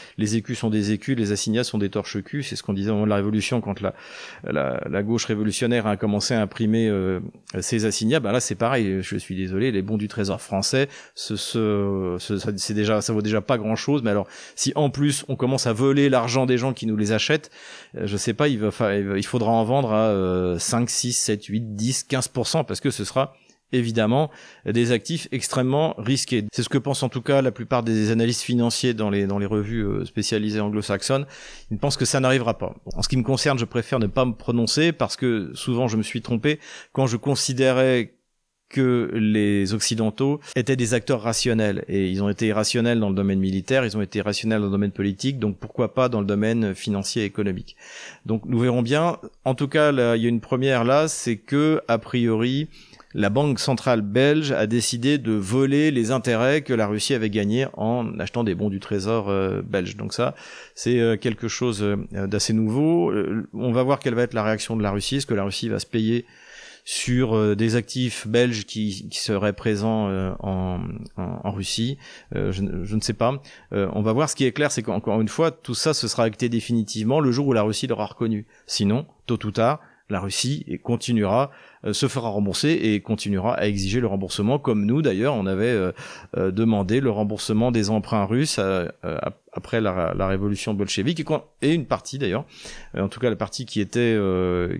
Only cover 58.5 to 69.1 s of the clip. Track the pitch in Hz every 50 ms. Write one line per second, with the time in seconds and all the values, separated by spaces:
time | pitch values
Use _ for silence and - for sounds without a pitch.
58.5 | 90 90 104 104 98 95 - - 104 98 95 104 113 113 101 101 98 98 95 95
59.5 | 98 98 92 90 101 98 90 92 98 107 107 107 - - 120 131 135 - - -
60.5 | - - - - - - - 123 123 120 117 117 113 101 - 123 110 - - 110
61.5 | - - 127 123 110 98 104 101 101 101 - - - 95 98 98 104 101 - -
62.5 | 113 110 110 110 110 135 151 156 170 170 175 - 98 104 92 - 101 113 - -
63.5 | - 110 117 127 113 123 127 131 139 - - 139 117 117 123 117 - 110 107 110
64.5 | 110 104 - - 117 110 104 101 98 101 95 - 131 139 131 - 120 101 98 101
65.5 | 98 - - 113 107 98 - - - 117 110 110 117 120 - - - - - -
66.5 | - - - - - - - - - - - 123 123 127 127 113 110 110 107 104
67.5 | 104 101 113 113 110 120 107 - - 127 127 120 - - - 107 113 120 123 123
68.5 | 120 107 98 - - 107 107 107 95 98 - -